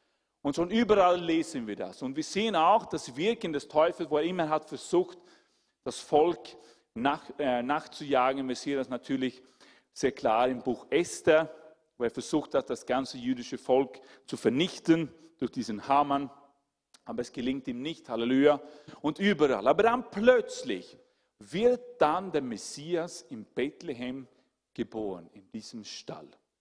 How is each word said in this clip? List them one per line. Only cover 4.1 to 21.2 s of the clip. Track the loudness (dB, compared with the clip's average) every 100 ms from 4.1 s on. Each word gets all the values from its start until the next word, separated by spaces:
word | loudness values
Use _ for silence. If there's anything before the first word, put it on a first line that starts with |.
| -2
er |
immer | 0 -2 0
hat | -2
versucht, | -4 -12 0 2 2 -8 _ _ _ _ _ _ -10
das | -10
Volk | 2 4 4 2 -10 -20 -20 _ _
nach, | -2 -2 -2 -8 -4
äh, | -2 0
nachzujagen. | 0 -4 -4 -12 0 4 4 2 -4
Wir | -4
sehen | -4 -4
das | -4
natürlich | -8 -4 -4 -4 -6 _ _ -20 _ _
sehr | -2 -2
klar | 0 2 4 2
im | 0
Buch | -4 -6 0
Esther, | 0 0 0 4 4 4 -8 -20 _ _ -4
wo |
er | -4
versucht | -4 -2 -2 0
hat, | -2 -2
das | -8 -2
ganze | -2 -2 -6
jüdische | -4 -4 -6 -10
Volk | 2 2 2 -6 -20 -20
zu | -12 0
vernichten | 0 2 -2 -2 2 4 2 -8 -20 _
durch | -6
diesen | -4 -6 -6 2
Haman. | 2 4 0 -2 -12 _ _ _ _ _ _
Aber | -10 -8
es | -8
gelingt | -4 -4 -4 -6
ihm | -8
nicht, | -8 -10 -6
Halleluja. | -2 2 6 6 4 -4 -20 -20 -6
Und | -4 0
überall. | 0 4 2 4 4
Aber | 4
dann | 4 2 -4
plötzlich | 2 4 4 2 -10 -6 -6 -8 -20 _ _